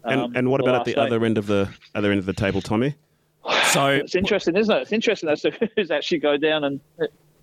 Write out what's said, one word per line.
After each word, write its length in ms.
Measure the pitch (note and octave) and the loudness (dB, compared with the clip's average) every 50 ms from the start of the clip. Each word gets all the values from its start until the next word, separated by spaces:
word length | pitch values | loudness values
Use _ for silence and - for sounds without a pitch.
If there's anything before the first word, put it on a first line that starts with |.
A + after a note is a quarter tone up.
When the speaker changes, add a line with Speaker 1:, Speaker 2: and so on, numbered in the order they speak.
| - | -6
Speaker 1:
And, 160 | A#2 C3 C3+ | -2 -2 -2
Speaker 2:
Um, 120 | B2+ A#2+ A#2+ | -2 -2 -2
Speaker 1:
and 120 | B2 B2 B2+ | 0 0 2
what 80 | C3+ C3+ | 2 2
Speaker 2:
the 120 | B2+ C3 | 2 2
Speaker 1:
about 40 | B2+ | 2
at 40 | B2 | 0
Speaker 2:
last 60 | A#2 | 0
Speaker 1:
the 60 | A#2 - | 0 0
Speaker 2:
day. 60 | - | 0
Speaker 1:
other 240 | A2+ A2+ A#2 A2+ A2+ | 0 2 2 2 2
end 120 | A2+ A2 G#2+ | 2 2 0
of 80 | G2+ G2+ | 0 0
the 200 | G#2 G2+ G2 G2 - - - - - | 2 0 0 0 -4 -12 -18 -10 -6
other 140 | A2 G#2 G2+ G2+ | -2 0 2 2
end 80 | G2+ | 0
of 60 | F2+ | 0
the 60 | F#2+ F#2 | -2 -2
table, 280 | - G#2 F#2+ F#2 G2 - | -2 0 0 0 -2 -2
Tommy? 320 | - A2 G#2+ B2 D3 D3 _ _ _ _ _ _ _ _ _ - - - - - - - | -2 -2 -2 -2 -2 -4 _ _ _ _ _ _ _ _ _ -6 -4 -2 0 0 2 2
Speaker 3:
So 160 | D#3 C#3 C#3 | 2 2 2
Speaker 2:
It's 260 | C#3 C#3 D3 - - | 2 2 0 0 -2
interesting, 420 | F3+ G3 G3 G#3 F#3 - F3 E3 | -2 0 2 0 0 0 0 0
isn't 180 | G3 A3+ G#3 G3+ | 2 2 2 2
it? 60 | C#3+ C3 | 0 0
It's 100 | - G3+ | -2 -2
interesting 360 | A3+ - A#3 G3+ - - D#3 | -2 0 0 -2 -2 0 -2
as 140 | D3 D3+ - | -2 0 0
to 80 | D#3+ | -2
<laughs> 260 | D3 - A#3 G3+ - | -2 -2 -4 -4 -2
who's 140 | A3 G3 D3+ | -2 -2 0
actually 280 | D#3+ D3 C#3+ - F3+ E3 | -2 -4 -2 -2 -2 0
go 180 | C#3+ D3 D3 | 2 2 2
down 280 | C#3+ D3+ D#3 D#3 D#3 D3 | 2 2 2 0 0 0
and 160 | C#3 C#3 C3+ - _ _ - D#3+ - - _ _ _ _ _ | -2 -4 -4 -10 _ _ -6 -6 -6 -6 _ _ _ _ _